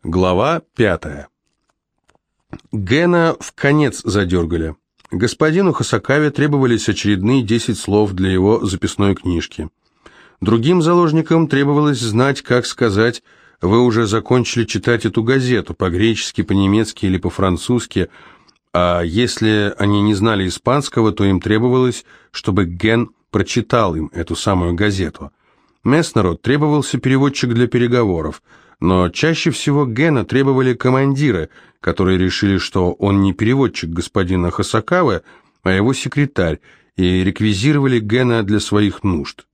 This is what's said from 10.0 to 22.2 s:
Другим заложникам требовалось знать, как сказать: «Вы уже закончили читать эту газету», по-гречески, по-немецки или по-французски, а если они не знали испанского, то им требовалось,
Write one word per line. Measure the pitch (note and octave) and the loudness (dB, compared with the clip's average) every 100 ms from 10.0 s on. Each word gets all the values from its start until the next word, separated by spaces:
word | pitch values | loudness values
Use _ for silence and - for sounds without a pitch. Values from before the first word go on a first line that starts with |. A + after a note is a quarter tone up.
| - - - _ | -20 -20 -20 _
Другим | F#2 A#2 B2+ F3+ | 0 2 4 2
заложникам | D#3+ F3 E3 D#3+ D#3 E3 D#3+ | 4 4 4 2 2 2 2
требовалось | C#3 C#3+ D3 D3+ B2+ | 0 2 2 2 0
знать, | A#2 A2 C3+ C3+ | 0 2 0 -2
как | - B2 - | 0 0 0
сказать: | - A#2 G2 A2+ A#2 _ _ _ _ | -2 0 2 0 -2 _ _ _ _
«Вы | F2 A2+ | 2 4
уже | B2 A2+ A2 | 4 2 0
закончили | A2 - B2+ A2+ A#2+ | -2 2 0 0 -2
читать | A2+ G2+ A#2+ A#2 A2+ | -4 -2 0 0 0
эту | - | -2
газету», | A2 C3+ B2 A#2 - | 0 0 0 -2 -2
по-гречески, | - F#2+ F2 A2+ G#2+ - - | -4 -2 0 0 0 -4 -6
по-немецки | F2 G2 G2 G#2 G#2+ - G2 | 0 2 2 2 -2 -4 -2
или | F#2 | -2
по-французски, | F2 - F#2+ F2 - B2 - G2 E2+ - - - _ _ _ | -2 -2 -2 -2 -2 -2 -2 -4 -4 -8 -20 -20 _ _ _
а | F2 F2 F2 | 0 2 0
если | F2 F#2+ A#2+ - A2 G#2+ G2+ - | 0 0 -2 0 0 2 0 0
они | G2+ G#2 | 0 2
не | G#2 | 2
знали | G2+ A2+ G#2 F#2 | 2 0 0 -2
испанского, | - - C#3 C3+ - A2 | -4 -2 -2 -2 0 0
то | G2+ | 2
им | G2 F#2 | 0 2
требовалось, | G2 G#2+ B2 B2+ B2+ - _ - | 0 0 2 2 0 -2 _ -20